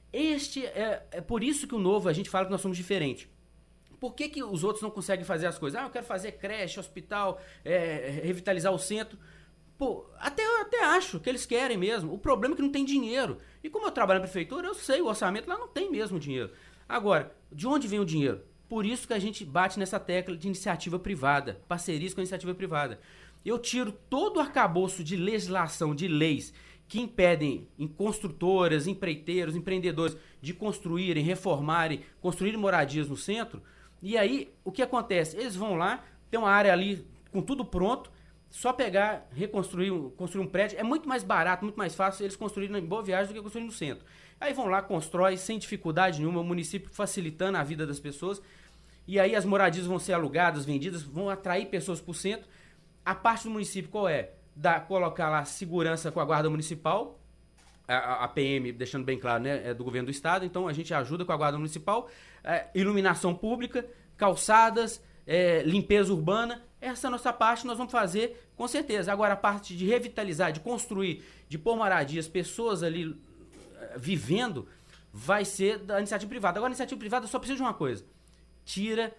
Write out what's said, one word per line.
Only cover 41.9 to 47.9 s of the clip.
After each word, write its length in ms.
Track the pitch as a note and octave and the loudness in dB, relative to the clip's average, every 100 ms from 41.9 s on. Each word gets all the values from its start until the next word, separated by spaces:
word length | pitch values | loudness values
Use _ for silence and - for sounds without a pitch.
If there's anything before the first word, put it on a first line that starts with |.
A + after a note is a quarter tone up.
fácil 300 | - F#3+ F#3+ | 0 0 0
eles 120 | G3 F#3+ | -6 -4
construírem 400 | F3 G3 G3 G3+ | -6 -4 -4 -4
em 80 | E3 | -2
Boa 180 | A3 | -4
Viagem 240 | G3 F#3 G3+ | 0 0 0
do 80 | G#3+ | -6
que 60 | |
construir 220 | G#3 A#3 A#3 | -10 -8 -8
no 60 | |
centro. 340 | - D3 A#2+ - - - - | -6 -6 -8 -14 -20 -20 -6
Aí 140 | D4 | -4
vão 140 | C4 G#3 | -2 2
lá, 140 | F#3+ | 0
constrói 560 | G3 F3 D#3 F3 F#3+ F#3 | 2 -2 0 4 4 2
sem 220 | - A3 | -2 -6
dificuldade 600 | - G3+ E3 D#3 F#3 D3+ | -6 -6 0 4 4 4
nenhuma, 200 | D#3 F3 | 0 0
o 40 | |
município 460 | E3+ F3 D#3+ G3+ F#3+ | 0 -2 -4 -6 -8
facilitando 680 | - G3 G3+ E3 D#3+ F#3+ F#3 | -4 -4 -2 -4 -2 0 0
a 60 | |
vida 220 | C#3+ D#3+ | 0 -2
das 140 | D#3 | -4